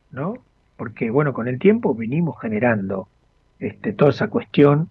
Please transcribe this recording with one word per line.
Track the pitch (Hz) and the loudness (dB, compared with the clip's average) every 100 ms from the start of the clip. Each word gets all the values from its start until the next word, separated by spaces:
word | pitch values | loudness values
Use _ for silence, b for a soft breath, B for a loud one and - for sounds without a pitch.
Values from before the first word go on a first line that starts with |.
| _ | _
¿no? | 143 156 240 _ _ _ _ | -10 -8 -8 _ _ _ _
Porque, | 110 110 117 | -12 -6 -2
bueno, | 123 147 | 0 0
con | 120 117 | -2 -6
el | 127 | 0
tiempo | 196 220 233 113 | 2 2 0 -4
venimos | 113 147 170 - | -4 -2 -2 -4
generando, | 120 107 120 110 95 95 92 _ _ _ _ _ | -6 0 2 0 -2 -6 -8 _ _ _ _ _
este, | 101 101 - | -10 -8 -8
toda | 101 147 | 2 2
esa | 120 110 | 2 -2
cuestión, | 117 - - 143 147 170 | -4 -4 4 6 6 0